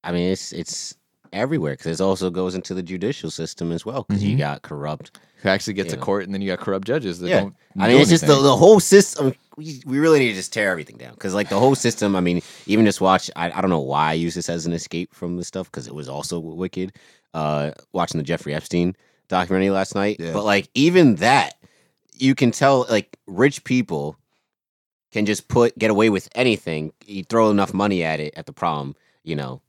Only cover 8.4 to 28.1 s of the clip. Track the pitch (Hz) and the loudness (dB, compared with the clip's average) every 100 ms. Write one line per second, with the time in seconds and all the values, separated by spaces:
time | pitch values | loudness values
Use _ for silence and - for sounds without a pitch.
8.4 | 139 127 170 214 - 196 190 - 139 - | 6 8 8 8 8 6 6 0 -2 -2
9.4 | _ - 156 135 127 135 160 151 123 95 | _ -16 -14 -14 -6 0 4 4 4 -2
10.4 | - 113 101 87 76 - 64 - 98 98 | -6 -2 -2 -2 -8 -16 -20 -10 -4 -4
11.4 | 104 98 131 135 120 - 101 95 87 87 | -2 2 2 2 -2 0 -2 0 0 -2
12.4 | - - - 107 107 - 95 95 - - | -6 -18 -2 2 2 2 2 2 0 -8
13.4 | 85 85 98 82 67 71 78 82 85 87 | -6 -2 -2 -2 -2 -2 0 0 -4 -6
14.4 | 85 85 82 85 - 85 90 _ 85 90 | -6 -6 -4 -6 -6 -10 -10 _ -10 -10
15.4 | 87 98 87 - 60 76 67 69 71 85 | -10 -12 -10 -14 -14 -14 -12 -12 -8 -8
16.4 | 80 82 92 - 95 _ _ _ _ 80 | -10 -10 -8 -6 -10 _ _ _ _ -6
17.4 | 76 73 73 - _ 90 85 80 73 82 | -2 -2 -4 -8 _ -6 -4 -6 -6 -6
18.4 | 76 76 - 87 87 92 _ _ _ 92 | -6 -10 -4 -2 -2 -4 _ _ _ -2
19.4 | 87 95 98 95 95 101 101 104 82 90 | 0 0 0 0 -2 -2 -4 -4 -6 -4
20.4 | 104 101 - 123 156 180 147 90 107 131 | 0 0 0 0 4 6 6 4 4 4
21.4 | 76 - _ _ _ _ _ _ 131 135 | 2 -8 _ _ _ _ _ _ 0 2
22.4 | 120 - 139 139 165 110 - - - 92 | 0 4 4 4 2 0 -2 -20 -12 2
23.4 | 139 - - 127 117 78 71 - _ _ | 2 2 -2 -2 0 -6 -6 -10 _ _
24.4 | _ _ _ _ _ _ _ 113 104 104 | _ _ _ _ _ _ _ -4 -2 -2
25.4 | _ 120 120 - 110 104 113 98 - 113 | _ 2 2 2 0 4 4 2 -4 -2
26.4 | 127 104 - 78 78 _ 98 101 90 117 | 0 0 -4 -6 -8 _ -14 -14 -2 2
27.4 | 107 104 95 95 101 92 80 | 4 4 0 0 0 0 -2